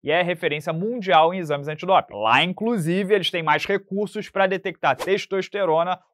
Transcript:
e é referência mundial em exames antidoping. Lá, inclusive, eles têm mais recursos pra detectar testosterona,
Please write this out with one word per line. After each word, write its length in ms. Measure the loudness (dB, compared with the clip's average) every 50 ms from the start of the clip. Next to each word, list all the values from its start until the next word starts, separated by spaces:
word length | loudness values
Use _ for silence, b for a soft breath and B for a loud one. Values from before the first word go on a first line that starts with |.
| -4
e 80 | -2
é 120 | 0 0 0
referência 500 | 0 -2 -2 -2 -4 -4 -4 -6 -6 -6
mundial 600 | -4 -4 -6 -6 -6 0 4 4 6 6 4 2
em 40 | -2
exames 300 | -4 -4 -4 -4 -4 -6
antidoping. 460 | -8 -6 0 2 2 2 2 0 -6
Lá, 280 | -2 2 4 4 4 4
inclusive, 720 | 2 -2 -4 -2 -2 -2 0 0 0 0 0 2 2 2
eles 160 | 2 2 0
têm 120 | -4 -2 0
mais 220 | 2 0 0 0
recursos 640 | -2 -2 -2 -2 -4 -6 -4 -4 -4 -6 -10 -10 -6
pra 160 | 0 0 0
detectar 500 | 2 0 -2 -4 -8 -8 -2 0 0 0
testosterona, 1000 | 0 0 -2 -2 -2 -2 -4 -4 -4 -4 -4 -4 -2 0 2 2 2 0 0 -4 -8 b b